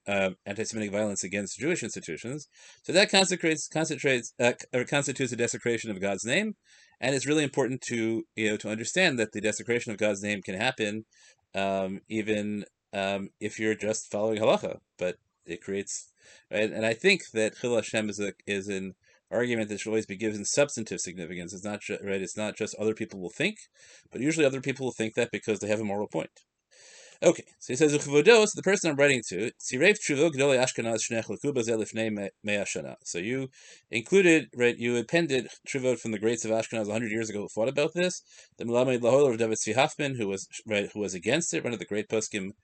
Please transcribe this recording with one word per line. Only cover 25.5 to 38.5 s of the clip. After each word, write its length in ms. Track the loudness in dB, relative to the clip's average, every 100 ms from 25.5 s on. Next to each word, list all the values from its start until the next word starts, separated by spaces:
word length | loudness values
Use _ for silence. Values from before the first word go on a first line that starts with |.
| -2
they 100 | 0
have 120 | 0
a 40 |
moral 240 | 0 -4 -4
point. 220 | -4 -6 _ _ _ _ _ -20 -20 -20 -6
Okay, 220 | -4 -4 -10 _
so 120 | -8
he 40 | 2
says, 180 | 2 2
"Uchevodo," 500 | 2 4 8 8 6
so 60 |
the 80 | 0
person 280 | 0 0 0
I'm 60 | 4
writing 260 | 4 4 -2
to, 200 | -4 -4 -6
"Tziref 380 | -6 2 4 4 0
tshuvo 240 | 2 2
gdolei 320 | 4 4 4
Ashkenaz 380 | 2 0 -2 -2
shnei 240 | -2 -2
chalku 260 | -4 -4 -2
bazeh 280 | 0 0 0
lifnei 340 | -2 -2 -2
me-, 160 | -2 -6 -6
mea 200 | -2 -2
shana." 320 | -2 -6 -8 -12
So 120 | -8 -6
you 320 | -4 -4 -6 -12 -20 -20 _
included, 580 | -4 4 6 8 6 4
right, 220 | 2 2 2
you 220 | 0 0
appended 500 | 2 2 2 0 -2 -10 -6
tshuvot 320 | -2 0 0
from 140 | -2
the 60 | 0
greats 260 | 0 0
of 60 | 0
Ashkenaz 380 | 0 0 -4 -2
a 40 |
hundred 200 | -2 -2
years 180 | -2 -4
ago 100 | -6
who 80 | -6
fought 160 | -2 0
about 240 | 2 0
this. 260 | 2 0 -2 -12 -20 -20